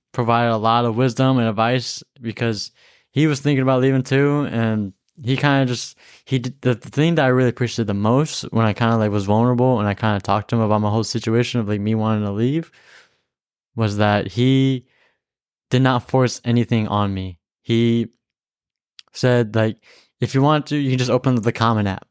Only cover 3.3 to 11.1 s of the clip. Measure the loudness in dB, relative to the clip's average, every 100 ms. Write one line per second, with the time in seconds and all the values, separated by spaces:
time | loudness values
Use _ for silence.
3.3 | 0 0 0 2 2 2 2 0 0 2
4.3 | 0 -2 -2 -2 -2 -4 -8 _ -12 -4
5.3 | 0 2 2 0 -2 -8 -16 -20 -20 -4
6.3 | -4 -4 -4 -2 -2 -4 -2 0 2 2
7.3 | 2 2 0 -4 -4 -4 0 2 2 0
8.3 | -4 -6 0 0 0 0 2 0 0 0
9.3 | 2 2 2 2 2 0 -2 -2 -2 -2
10.3 | -2 -2 -2 0 0 0 -2 -2